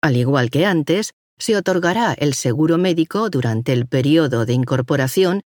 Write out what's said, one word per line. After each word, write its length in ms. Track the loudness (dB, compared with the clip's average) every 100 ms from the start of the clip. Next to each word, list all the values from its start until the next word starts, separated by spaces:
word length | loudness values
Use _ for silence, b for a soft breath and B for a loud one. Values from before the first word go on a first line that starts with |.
Al 140 | 2 2
igual 360 | 2 0 0
que 160 | 0 0
antes, 460 | 0 0 -2 -2 _ _ _
se 180 | -2 -2
otorgará 560 | 0 0 0 0 -2
el 220 | 0 -2 -2
seguro 420 | -2 0 2 2
médico 540 | 0 0 -2 -2 -2
durante 420 | -2 -2 -2 -2
el 140 | -2 0
periodo 580 | 0 2 2 2 0 0
de 80 |
incorporación 880 | 0 0 -2 0 -2 0 0 0 0 -6